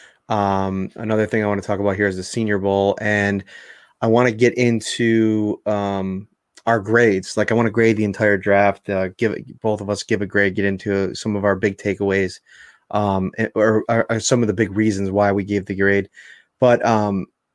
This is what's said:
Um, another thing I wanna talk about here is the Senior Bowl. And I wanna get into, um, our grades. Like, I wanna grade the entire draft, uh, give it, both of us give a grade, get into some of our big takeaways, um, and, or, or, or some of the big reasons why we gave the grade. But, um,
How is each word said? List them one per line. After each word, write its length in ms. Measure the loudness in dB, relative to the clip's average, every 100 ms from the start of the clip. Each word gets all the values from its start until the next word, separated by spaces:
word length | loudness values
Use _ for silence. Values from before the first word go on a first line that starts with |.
| -20 _ -4
Um, 600 | 0 2 0 -2 -4 -6 -8
another 280 | -2 -2
thing 180 | 0 0
I 40 | 0
wanna 160 | -2
talk 180 | -4 -2
about 160 | -2 0
here 100 | -2
is 120 | -2
the 40 |
Senior 360 | -6 -4 -2 0
Bowl. 400 | 0 2 2 0
And 420 | 0 0 0 -2 -6 -16 -20 -20 _ _
I 60 | 2
wanna 240 | 4 2
get 200 | 2 2 2
into, 1000 | 2 0 -2 -2 2 2 2 0 -2 -4
um, 640 | -4 -2 -2 -4 -4 -8 -10 _ _ _ -2
our 120 | -2
grades. 600 | 2 4 4 2 -2 -4
Like, 120 | 0
I 40 |
wanna 160 | 0 0
grade 260 | 2 2 2
the 80 |
entire 320 | -2 0 0 2
draft, 540 | 2 2 2 0 -4
uh, 180 | -4 -4 -2
give 160 | -4
it, 260 | -4 -10 -6
both 180 | -4 -2
of 80 | -4
us 140 | -6
give 180 | -2 -4
a 60 | 0
grade, 280 | 0 0
get 120 | 0 -2
into 480 | -2 -2 -2 -2
some 200 | -4 -6
of 120 | -2 0
our 100 | 0
big 220 | 0 -2
takeaways, 640 | -4 -2 0 0 -2 -6 _ -20 -20 _ -6
um, 420 | -2 0 0 -2 -2
and, 120 | -4
or, 280 | 0 2 2 0
or, 180 | 0 0
or 80 | -4
some 220 | 0 0
of 60 | 0
the 40 |
big 240 | 0 -2 0
reasons 340 | 0 0 -2
why 220 | 0 2
we 100 | 0
gave 220 | -2 -4
the 100 | -4
grade. 360 | -2 0 0 -2 -10 -20 -20 _ _
But, 240 | 2 4
um, 420 | 2 2 0 -2 -6 _ _